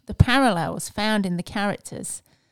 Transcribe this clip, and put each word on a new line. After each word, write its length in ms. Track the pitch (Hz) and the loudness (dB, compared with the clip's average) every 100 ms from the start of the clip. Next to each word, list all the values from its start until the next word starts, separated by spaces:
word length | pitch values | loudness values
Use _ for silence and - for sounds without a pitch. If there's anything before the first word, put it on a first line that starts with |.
| - | -6
the 80 | |
parallels 760 | 196 - 262 254 170 160 170 - | 0 4 6 4 2 -2 -4 -8
found 360 | - 214 214 190 | -2 0 0 0
in 120 | 175 | -4
the 60 | |
characters 800 | - 208 202 - - - - - _ _ _ | -4 -2 -2 -4 -8 -10 -10 -12 _ _ _